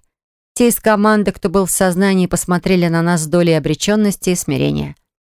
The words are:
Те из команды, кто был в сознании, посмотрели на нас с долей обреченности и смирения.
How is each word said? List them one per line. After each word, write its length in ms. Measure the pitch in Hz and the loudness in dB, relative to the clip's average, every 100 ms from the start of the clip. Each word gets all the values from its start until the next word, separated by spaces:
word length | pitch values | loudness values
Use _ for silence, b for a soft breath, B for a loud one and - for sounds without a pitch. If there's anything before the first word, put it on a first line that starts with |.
| _ _ _ _ _ | _ _ _ _ _
Те 140 | - 240 | 0 0
из 120 | - | 2
команды, 500 | 220 208 214 214 190 | 0 2 2 2 0
кто 180 | - 185 | -4 -2
был 160 | 196 | -2
в 60 | 180 | -2
сознании, 560 | - 185 175 196 185 180 | 0 0 2 2 2 0
посмотрели 600 | 175 - 175 190 185 170 | -2 -2 -2 2 0 2
на 140 | 165 | 0
нас 200 | 170 175 | 0 0
с 40 | 156 | 0
долей 240 | 175 170 | 0 2
обреченности 760 | 156 151 151 - 214 208 - 185 | 2 0 -2 0 0 0 -2 -4
и 40 | |
смирения. 600 | 180 - 135 143 147 143 - _ _ _ | -4 -4 -2 -2 -2 -6 -12 _ _ _